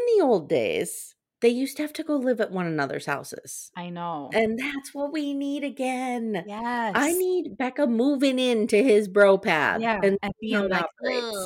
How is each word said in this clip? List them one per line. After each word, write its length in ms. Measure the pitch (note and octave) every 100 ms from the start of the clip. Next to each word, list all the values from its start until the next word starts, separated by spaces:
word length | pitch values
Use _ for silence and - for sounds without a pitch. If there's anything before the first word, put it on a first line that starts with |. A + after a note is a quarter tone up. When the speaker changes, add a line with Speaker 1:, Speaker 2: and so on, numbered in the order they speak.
| A#4+ A4
Speaker 1:
the 60 |
old 240 | C#4+ G3+ C#3
days, 640 | D3+ G#2 D#2+ F3+ - - _ _ -
they 60 | A#3
used 260 | A#3+ C4+ -
to 40 |
have 100 | D4+
to 80 | D#4
go 120 | D#4 D4
live 240 | B3+ A#3
at 100 | G3+
one 160 | F#3 E3+
another's 400 | D#3 C#3 D3 D#3
houses. 640 | C#3+ - - - - - F3+
Speaker 2:
I 120 | F3
know. 400 | F3 E3+ E3+ C#4+
Speaker 1:
And 240 | G#3+ A3 A3+
that's 340 | C#4 C#4 -
what 180 | C#4 C#4+
we 200 | D#4 C#4+
need 300 | C#4 C#4 C#4+
again. 720 | C#4 A3+ B3+ B3+ C4 B3 A3+ F#3+
I 80 | G3+
Speaker 2:
Yes. 680 | G#3 A#3 A#3+ A3 G#3 C#4+ F4+
Speaker 1:
need 380 | F#4 F4+ - G3+
Becca 280 | B3+ C#4 C#4+
moving 520 | A3+ C4+ C#4 C#4 B3+
into 380 | B3+ A3+ G#3 G#3
his 240 | C4 G#3 G3+
bro 280 | G3+ G3+ F#3+
pad 420 | A3 A#3+ A3+ G3
Speaker 2:
Yeah, 180 | A3+ G#3
Speaker 1:
and 160 | G3 G3
Speaker 2:
and 100 | G3+ -
Speaker 1:
seeing 140 | A3
how 60 | G#3
Speaker 2:
being 80 | G3
Speaker 1:
it 40 |
Speaker 2:
like, 100 | F3+
Speaker 1:
operates. 520 | E3 - B3 B3+ A#3 G#3